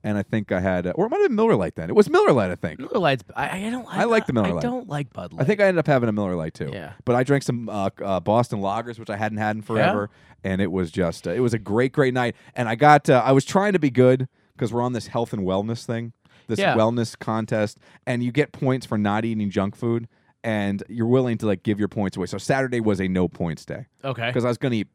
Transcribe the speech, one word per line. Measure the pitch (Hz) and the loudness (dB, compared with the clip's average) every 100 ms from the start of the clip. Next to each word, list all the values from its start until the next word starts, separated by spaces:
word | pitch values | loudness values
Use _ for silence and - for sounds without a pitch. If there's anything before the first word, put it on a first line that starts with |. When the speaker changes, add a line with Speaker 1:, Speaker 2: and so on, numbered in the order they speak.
Speaker 1:
and | 107 104 | -2 -2
I | |
think | 98 110 101 | -2 -4 -2
I | 95 | 0
had, | 95 90 87 | 0 0 -2
uh, | 87 | -2
or | 220 | -2
it | |
might | 370 | 0
have | 392 | 0
been | 214 | 2
Miller | 226 139 | 2 2
Lite | 82 - | 0 -4
then. | 82 | 0
It | 147 | 4
was | 208 | 4
Miller | 349 415 | 4 4
Lite, | 135 92 | 4 2
I | 87 | -2
think. | 85 76 | -6 -8
Speaker 2:
Miller | - 220 | -6 0
Lights, | 165 131 - - | 0 0 -4 -8
I, | 135 180 | -6 -6
I | 214 | -6
don't | 247 226 | -8 -6
like | 185 | -2
Speaker 1:
I | 233 | 2
like | 220 | 2
Speaker 2:
that. | 220 | 2
Speaker 1:
the | |
Miller | 123 92 | 0 0
Speaker 2:
I | |
Speaker 1:
Lite. | 85 | -2
Speaker 2:
don't | 240 247 233 | -4 -4 -6
like | 147 139 | -8 -8
Bud | - 90 - | -12 -14 -4
Speaker 1:
I | |
think | 131 208 | 0 4
Speaker 2:
Light. | 196 | 4
Speaker 1:
I | |
ended | 175 | 2
up | 151 | 2
having | 135 117 | 2 2
a | |
Miller | 104 98 90 | 0 -2 -2
Lite, | 80 | -4
too. | - 71 | -6 -10
Speaker 2:
Yeah. | 98 76 98 | -8 -14 -8
Speaker 1:
But | - 123 | 0 0
I | |
drank | 131 139 | 2 0
some, | - 120 110 | 0 -6 -6
uh, | 101 98 - | -4 -4 -4
uh, | 98 92 | -4 -2
Boston | 85 113 127 110 | 2 2 2 -4
Lagers, | 98 107 117 113 | -4 -4 -6 -12
which | 113 | -10
I | 104 | -6
hadn't | 110 107 | -4 -2
had | 107 110 | -4 -4
in | |
Speaker 2:
Yeah? | - | -4
Speaker 1:
forever, | 110 107 104 104 _ _ - | 0 0 0 -6 _ _ -10
and | 95 92 | -4 -2
it | 98 | 0
was | 92 85 | -2 -4
just, | 92 85 - 87 | -2 -2 -2 -6
uh, | |
it | 95 | 0
was | 123 | 0
a | 113 | -2
great, | 101 107 131 | -2 0 0
great | - 131 | 2 0
night. | 127 120 - - - | 0 -2 -4 -14 -6
And | 117 | -4
I | 113 | 4
got, | 147 147 - | 8 8 8
uh, | 127 117 | 4 6
I | |
was | 135 | 4
trying | - 190 208 | 4 0 2
to | 180 | 2
be | 147 | 2
good | 123 127 131 131 _ _ - | 6 6 4 -2 _ _ -8
'cause | 117 | -4
we're | 120 | -2
on | 123 | -2
this | 120 - | -4 -6
health | 120 117 | -6 -4
and | 110 92 | -4 -2
wellness | 95 107 117 - | -2 -2 -6 -6
thing, | 117 117 _ _ _ - | -8 -8 _ _ _ -6
this | 113 | 0
Speaker 2:
Yeah. | 196 120 | 2 4
Speaker 1:
wellness | 110 120 113 - | 2 2 -4 -6
contest, | - 110 110 113 107 - _ - - | -4 -4 -2 -2 -2 -4 _ -12 -6
and | 123 | -4
you | 123 | -2
get | 120 147 | 0 -2
points | - 135 131 - | -2 -2 -2 -2
for | 110 | -2
not | 104 104 113 | 0 0 -2
eating | 110 104 | -2 -2
junk | 101 98 - | -2 -4 -4
food, | 120 117 117 _ _ _ | -4 -4 -6 _ _ _
and | 117 107 101 101 - | -4 -2 -2 -4 -6
you're | 117 113 | -4 2
willing | 127 123 110 | 2 2 0
to, | 110 | 0
like, | 95 | 0
give | - 104 | 0 0
your | 101 | -2
points | - 95 98 | -2 -4 -2
away. | 87 | -6
So | 101 | -6
Saturday | - 135 131 123 | -2 0 0 0
was | 110 95 | 0 0
a | 95 | 0
no | 92 87 | 0 0
points | - 85 76 - | -2 -8 -6 -10
day. | 73 123 _ | -14 -14 _
Speaker 2:
Okay. | 135 120 117 | -10 -6 -4
Speaker 1:
'Cause | 123 120 | -2 -2
I | |
was | 117 | -2
gonna | 139 117 | -2 -2
eat | 98 | -4